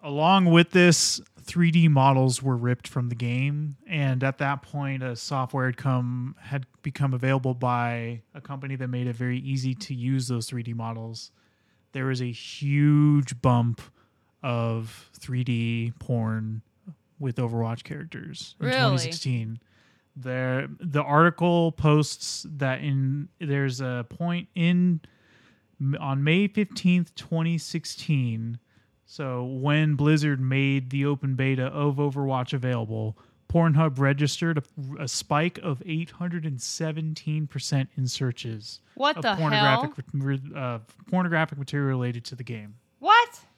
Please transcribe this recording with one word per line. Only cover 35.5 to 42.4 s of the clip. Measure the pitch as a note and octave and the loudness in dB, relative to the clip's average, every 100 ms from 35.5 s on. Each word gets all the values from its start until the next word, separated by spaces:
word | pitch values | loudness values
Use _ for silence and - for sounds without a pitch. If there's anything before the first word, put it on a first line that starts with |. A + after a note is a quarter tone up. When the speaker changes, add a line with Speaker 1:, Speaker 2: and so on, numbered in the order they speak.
| - | -4
Speaker 1:
of | F#3 C3 F#3 | -6 -6 -4
eight | D#3+ E3 | -6 -6
hundred | - F3+ F3 | -8 -6 -4
and | D#3 C3 | -6 -6
seventeen | - - D#3+ D#3 D#3+ D3+ - D#3 D3 | -8 -6 -6 -4 -6 -6 -4 -2 -2
percent | C#3 - C#3 C3+ - | -6 -2 0 0 -4
in | B2+ | -4
searches | - C3 A#2+ A#2+ A2 G#2+ - _ - | -2 -4 -4 -8 -10 -12 -20 _ -2
Speaker 2:
What | C#4 D4+ | -2 0
Speaker 1:
of | |
Speaker 2:
the | A3+ G3 | -2 0
Speaker 1:
pornographic | D#3 G#3+ G#3 A3 C#4+ D4 | 2 4 4 4 0 -8
Speaker 2:
hell? | - | -8
Speaker 1:
re-, | C#3+ C#3 C#3 C3+ | -4 -2 -4 -6
uh, | D#3 B2+ A#2+ A2+ _ - | -8 -6 -6 -10 _ -4
pornographic | F3+ F3+ E3 D#3+ C#3+ | 0 2 2 0 -2
material | C3+ C#3+ C#3 | -6 -2 0
related | C3 B2 A#2+ A#2 | 0 -2 -4 -10
to | |
the | B2 | -14